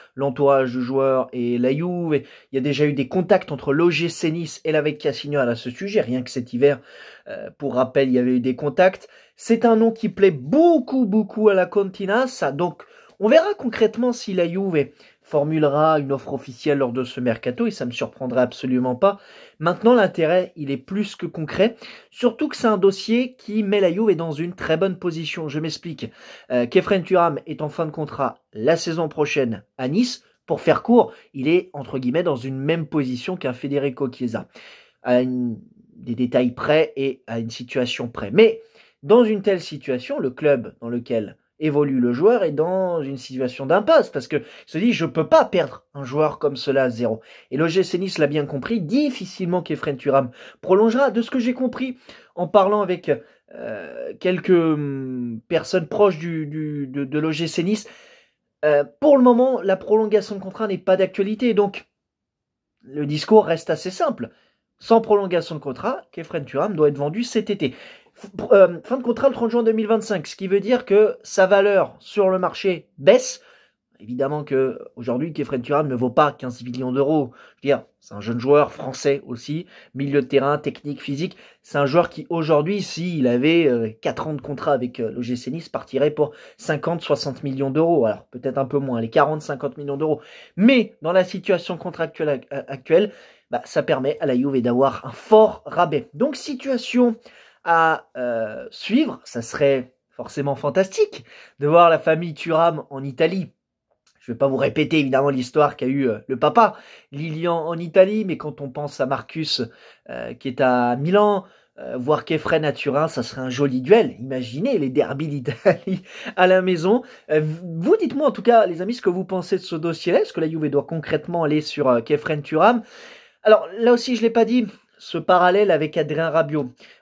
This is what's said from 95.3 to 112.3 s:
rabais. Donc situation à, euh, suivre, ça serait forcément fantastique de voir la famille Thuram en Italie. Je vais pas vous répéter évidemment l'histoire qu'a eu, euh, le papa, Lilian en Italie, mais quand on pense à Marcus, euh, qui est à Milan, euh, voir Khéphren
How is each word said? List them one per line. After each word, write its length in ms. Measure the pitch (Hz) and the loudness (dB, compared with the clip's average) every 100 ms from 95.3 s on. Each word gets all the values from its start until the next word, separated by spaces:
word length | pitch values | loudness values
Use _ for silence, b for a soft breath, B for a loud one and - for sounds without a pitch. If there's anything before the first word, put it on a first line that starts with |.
| 214 214 - - | 6 6 2 -4
rabais. 420 | 156 170 143 - | -2 0 -2 -6
Donc 200 | 147 277 | -4 -4
situation 800 | - 302 254 277 247 - 240 240 226 b b b b 170 | -4 -10 -8 -6 -6 -2 2 2 0 b b b b 0
à, 400 | 165 160 156 - 127 | 2 4 0 -6 -6
euh, 500 | 123 117 107 117 - | -4 -2 -4 -8 -14
suivre, 500 | - - 240 285 - | -12 -2 0 0 -4
ça 160 | - - | -12 -10
serait 540 | 113 - 143 135 - _ _ | -8 0 2 2 -2 _ _
forcément 460 | - 123 143 139 139 | -16 -10 -6 -4 -4
fantastique 680 | 147 185 190 - 415 - B B B - | -2 0 0 0 -2 -2 B B B -4
de 80 | 143 | 4
voir 200 | 170 170 | 6 8
la 120 | 156 | 6
famille 340 | 160 160 170 | 2 0 -2
Thuram 500 | 151 165 160 170 156 - | -8 -2 2 2 0 -8
en 140 | 135 | -10
Italie. 480 | 139 123 165 190 151 _ _ _ _ _ _ _ | -8 0 0 0 -8 _ _ _ _ _ _ _
Je 140 | - | -12
vais 60 | 117 | -2
pas 100 | 139 | 0
vous 80 | 131 | 2
répéter 420 | 139 - 147 160 | 0 0 2 2
évidemment 320 | 139 135 143 | 2 2 2
l'histoire 460 | 131 123 156 147 - | 0 0 2 2 0
qu'a 100 | 127 | -4
eu, 220 | 139 127 | 0 -2
euh, 100 | 104 - | -2 -6
le 100 | 127 | -2
papa, 380 | 151 233 214 B B B B | 2 4 4 B B B B
Lilian 520 | 143 160 156 170 170 156 | -10 -8 -4 -2 -2 -4
en 120 | 165 | -6
Italie, 460 | 175 190 190 214 | 2 4 6 2
mais 120 | 196 151 | -2 -4
quand 240 | 151 147 | -8 -10
on 80 | 139 | -10
pense 320 | 147 147 - | -8 -8 -4
à 60 | 131 | -2
Marcus, 560 | 131 - 160 151 - 113 b b b - | -4 -6 -8 -6 -6 -6 b b b -16
euh, 240 | 123 120 | -12 -12
qui 140 | 120 135 | -10 -8
est 120 | 123 | 0
à 360 | 131 123 120 127 | 2 2 2 0
Milan, 480 | 156 202 208 196 190 b b - | 2 4 4 2 -6 b b -18
euh, 180 | 131 123 | -10 -4
voir 280 | 123 151 | 0 -2
Khéphren 400 | - | 0